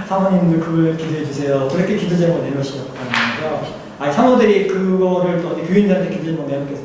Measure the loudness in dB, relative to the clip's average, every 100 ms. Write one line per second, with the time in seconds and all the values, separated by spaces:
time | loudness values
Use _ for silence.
0 | -4 0 2 2 2 2 0 2 2 0
1 | -4 -4 -4 -4 -2 0 0 0 0 0
2 | 0 2 2 2 -2 -4 -4 -6 -10 -10
3 | -6 -2 -2 -4 -4 -6 -8 -12 -14 -6
4 | -2 2 4 6 6 4 2 0 0 2
5 | 2 2 0 0 -2 -4 0 4 4 2
6 | 0 -4 -4 -4 -4 -4 -6 -8